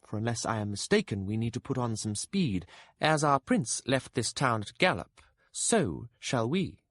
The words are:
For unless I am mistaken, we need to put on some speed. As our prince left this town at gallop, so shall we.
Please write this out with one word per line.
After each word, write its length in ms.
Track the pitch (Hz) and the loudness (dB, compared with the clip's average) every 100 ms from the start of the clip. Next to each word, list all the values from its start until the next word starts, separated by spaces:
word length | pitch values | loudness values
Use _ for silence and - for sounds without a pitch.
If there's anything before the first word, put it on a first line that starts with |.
For 120 | _ 107 | _ -2
unless 280 | 113 117 | -2 -2
I 140 | - 110 | -2 -2
am 120 | 104 | -2
mistaken, 540 | 101 - 208 196 101 | -4 2 2 2 -4
we 120 | 95 110 | -2 -2
need 160 | 113 | -2
to 60 | 117 | -4
put 180 | - 131 | -4 -2
on 180 | 120 | -2
some 200 | 110 110 | -2 -4
speed. 500 | 104 - 196 165 90 - - - _ | -4 -4 0 0 0 -4 -18 -20 _
As 240 | 147 156 | 2 4
our 160 | 147 139 | 4 2
prince 420 | - 247 123 - | 2 0 0 -6
left 300 | - 131 - | 0 -2 0
this 180 | - 113 | -4 -4
town 280 | - 135 113 | 0 0 2
at 160 | 104 - | -2 0
gallop, 440 | 185 117 - _ - _ _ | 2 2 -6 _ -20 _ _
so 580 | - - 233 131 67 117 _ | -6 2 2 2 -2 -8 _
shall 320 | - 127 113 | -4 0 0
we. 300 | 175 170 - _ | 0 -2 -6 _